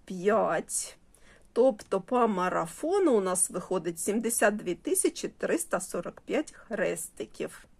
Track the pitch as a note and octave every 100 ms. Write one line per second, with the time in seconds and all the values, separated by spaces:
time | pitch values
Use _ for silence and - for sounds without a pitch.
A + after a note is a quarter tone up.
0 | - F#3 F#3+ G#3 F3+ D#3+ - - - -
1 | _ _ - - - - C4 G#3 - G3
2 | - B3 A#3 F#3 F3+ - - - D4+ G4+
3 | F4 A3+ F#3 F#3 - F3+ - F#3 F3 E3+
4 | - G#3 A#3 - G#3 G#3 - F3 - F#4+
5 | F4 - - - - D#4+ - F3+ - F#3
6 | F3 - - B3 D#4 - - G#3 E3+ F3
7 | - - A3 - - - - -